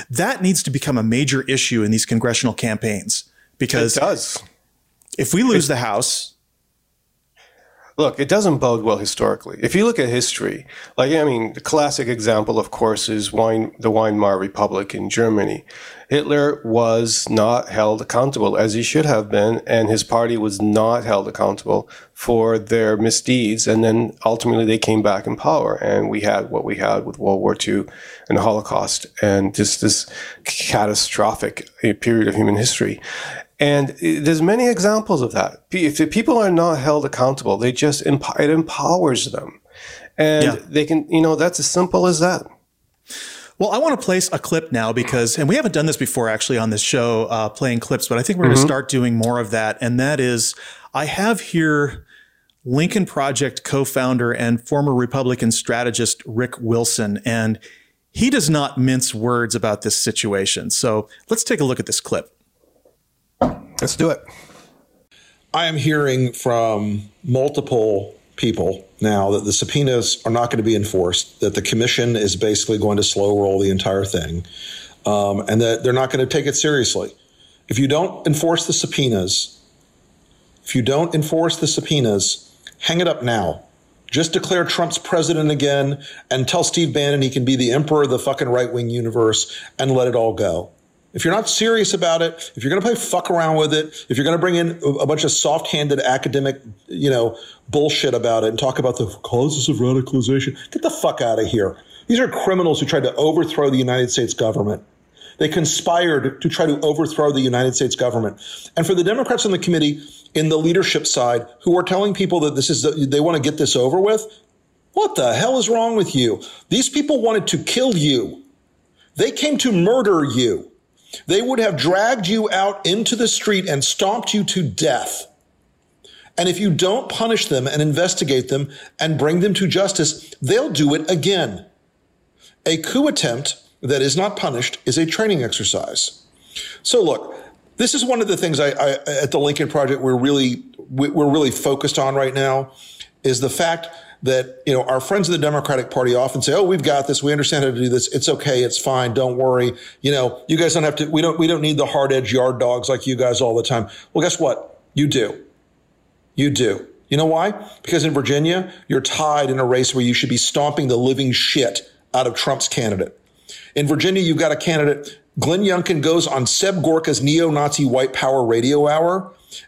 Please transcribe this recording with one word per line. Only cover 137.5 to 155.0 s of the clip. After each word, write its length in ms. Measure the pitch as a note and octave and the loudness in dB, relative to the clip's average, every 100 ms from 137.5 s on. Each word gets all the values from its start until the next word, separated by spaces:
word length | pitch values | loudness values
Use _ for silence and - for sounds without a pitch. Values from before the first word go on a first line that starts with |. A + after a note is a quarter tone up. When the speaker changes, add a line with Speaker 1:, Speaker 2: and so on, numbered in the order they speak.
| - _ - | -20 _ -4
Speaker 3:
this 160 | B3 | -2
is 140 | D4+ B3 | 0 0
one 160 | A#3+ | 0
of 60 | G3+ | 0
the 100 | E3+ | 0
things 200 | E3+ C#3+ | -2 0
I, 120 | C#3+ | 0
I, 200 | C3+ C#3 C#3 - C#3+ | 2 0 0 -4 -4
at 100 | D3 | -2
the 60 | D#3 | 0
Lincoln 300 | C#3+ C#3+ C#3+ | 0 0 -2
Project 320 | D3+ C3 C3+ | 0 0 0
we're 160 | C3 B2+ | 0 2
really, 460 | C3+ C#3+ B2+ A#2+ - - - | 2 2 2 -2 -10 -20 -8
we, 200 | C3 C#3+ | -2 0
we're 200 | E3 D3 | 2 2
really 200 | D#3 C3+ | 2 2
focused 480 | - C#3+ G3 C#3+ - | 0 -2 0 0 0
on 160 | C3+ | 0
right 180 | C#3 C3+ | 0 0
now 400 | C3+ C3+ C3+ C3+ - - - - _ | 0 0 0 -4 -12 -20 -20 -20 _
is 180 | C3 A#2+ | -2 0
the 100 | C3 | -2
fact 380 | - E3 E3 - - - - | 0 0 -2 -8 -18 -20 -6
that, 380 | B2+ C3 B2 - D3 | 0 0 -2 -6 0
you 60 | |
know, 120 | B2+ | 0
our 160 | B2 C3 | 2 -2
friends 280 | - G3+ E3+ | 0 0 0
in 40 | |
the 60 | E3 | 0
Democratic 520 | D3 D3 C3+ C3 B2 | 0 0 0 -2 -2
Party 240 | C3+ B2 | 0 2
often 280 | B2 C3 C3+ | 2 0 -2
say, 100 | C#3 | 0
"Oh, 100 | E3 | 2
we've 220 | F#3 F#3 | 2 2
got 240 | C#3 C#3+ C#3 | 2 0 0
this. 160 | C#3 | -2
We 80 | C#3+ | 0
understand 320 | D3 C#3 D3 | 0 0 0
how 80 | C3+ | 0
to 40 | A#2+ | 0
do 120 | B2+ | 0
this. 180 | B2+ - | 0 0
It's 140 | C3 D#3+ | -2 0
okay. 340 | C#3+ D3 B2+ | 0 0 0
It's 160 | A#2+ - | 0 -2
fine. 360 | C3+ C3 B2 | -2 0 0
Don't 220 | A#2 B2+ B2 | 0 0 2
worry. 360 | C3 B2+ B2 B2 - - | 2 2 0 -4 -14 -4
You 120 | C#3 | 0
know, 320 | C#3 B2 - - | 0 0 -4 -2
you 100 | D#3+ | 2
guys 180 | E3 | 2
don't 100 | D#3+ | 2
have 100 | D3+ - | 0 -2
to, 100 | D3+ | -2
we 140 | D#3 | 0
don't, 180 | D#3+ D#3+ | 0 2
we 80 | D#3+ | 2
don't 120 | E3 | 2
need 160 | D3+ D3 | 0 0
the 100 | C3 | 0
hard-edged 440 | D3 C3+ C3 G#2+ | 2 2 2 2
yard 300 | B2+ B2+ A#2+ | 2 2 2
dogs 280 | B2 B2 A#2+ | 0 0 0
like 160 | B2+ | -2
you 120 | C3+ B2 | -2 0
guys 240 | B2+ A2 | 0 2
all 160 | A#2+ A2+ | 2 2
the 80 | |
time." 240 | A2+ A#2 G#2+ - - | 0 -2 -4 -10 -6
Well, 100 | - | 0
guess 160 | E3 - | 0 2
what? 420 | D3 A2+ - - _ | 0 -2 -8 -20 _
You 140 | C#3+ | -2